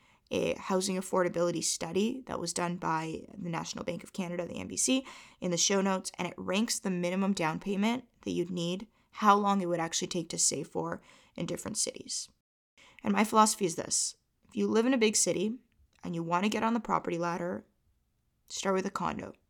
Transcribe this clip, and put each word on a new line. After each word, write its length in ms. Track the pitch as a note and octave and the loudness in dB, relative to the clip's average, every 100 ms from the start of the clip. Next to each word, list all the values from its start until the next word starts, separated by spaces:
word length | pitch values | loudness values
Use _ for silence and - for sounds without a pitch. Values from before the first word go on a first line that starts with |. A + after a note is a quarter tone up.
| _ _ _ | _ _ _
a 240 | - - - | 0 0 -2
housing 380 | - F#3+ G3 F#3 | 0 0 2 -2
affordability 680 | F#3+ F#3+ F3 F3 F3 E3 | 0 2 2 2 0 0
study 600 | - - E3+ F3 A3 C4 - | -2 -2 -2 0 0 -2 -6
that 120 | - | -6
was 140 | E3+ | -4
done 240 | F3+ F3 F3 | -2 -4 -2
by 460 | E3+ D#3+ D#3+ D#3+ - - | -2 -2 -2 -8 -10 -10
the 120 | F3 | -6
National 340 | E3 E3+ - | -6 -6 -6
Bank 200 | - E3+ | -6 -8
of 100 | - | -8
Canada, 340 | - F3 F3 F3 | -6 -4 -4 -6
the 120 | - | -8
N 80 | F#3 | -6
B 100 | F#3 | -2
C, 280 | - C4 C4 - - - | 2 2 -2 -14 -20 -6
in 100 | F#3 | -2
the 60 | E3+ | 2
show 240 | - G3 | 2 4
notes, 300 | G3 F#3+ F#3 - | 2 0 -4 -6
and 80 | F3 | -8
it 100 | - | -6
ranks 420 | F#3 F#3+ A#3 - | -2 0 0 -2
the 100 | G3+ | -2
minimum 440 | F3+ F3 F#3 G3 | 0 0 2 2
down 260 | G3 D#3+ E3+ | 2 0 0
payment 460 | G3 G3 G#3+ B3 - _ | -2 0 2 0 -6 _
that 80 | G3+ | -4
you'd 180 | F3 F3 | -2 -2
need, 380 | F3+ E3+ F#3 A3+ _ _ | -2 -4 -4 -8 _ _
how 240 | - G#3+ G3+ | 4 6 8
long 240 | G3+ G3 | 6 2
it 80 | F3 | 2
would 140 | E3+ | 0
actually 260 | E3 - F3+ | -2 -2 -2
take 220 | F3+ E3 | -4 -4
to 100 | E3+ | 0
save 280 | - C#3 D#3+ | 0 0 -4
for 340 | - E3 F3 - - _ - | -6 -4 -8 -12 -20 _ -8
in 100 | E3 | -6
different 320 | F3 - - | -6 -6 -4
cities. 520 | - - - - - _ _ _ _ - - - | -4 -4 -8 -8 -8 _ _ _ _ -20 -20 -6
And 80 | G#3+ | 0
my 140 | G3+ G#3+ | 2 4
philosophy 400 | A3 G#3+ - F#3+ | 6 6 4 -2
is 100 | - | -2
this. 400 | - - - - _ _ _ | -2 -2 -2 -6 _ _ _
If 80 | - | -2
you 120 | G3+ | 2
live 180 | G#3+ A#3 | 4 4
in 80 | |
a 40 | C4 | 4
big 200 | A3 G#3+ | 4 4
city 400 | F#3 E3 G#3 B3+ - _ _ _ | 2 2 -2 -4 -12 _ _ _
and 120 | - E3 | -8 -6
you 80 | |
wanna 240 | E3 F3 G#3+ | 0 2 2
get 160 | G#3+ | 2
on 100 | A3+ | 0
the 60 | A#3 | 0
property 380 | G#3+ D#3+ F3+ E3+ | 0 0 0 -2
ladder, 480 | E3+ F3 F3 G#3 - _ _ _ _ _ _ _ - | -2 -2 -4 -6 -10 _ _ _ _ _ _ _ -12
start 280 | - G3 F#3+ | -4 0 0
with 100 | F#3+ | 0
a 60 | |
condo. 420 | - E3+ - - - | -4 -4 -4 -10 -14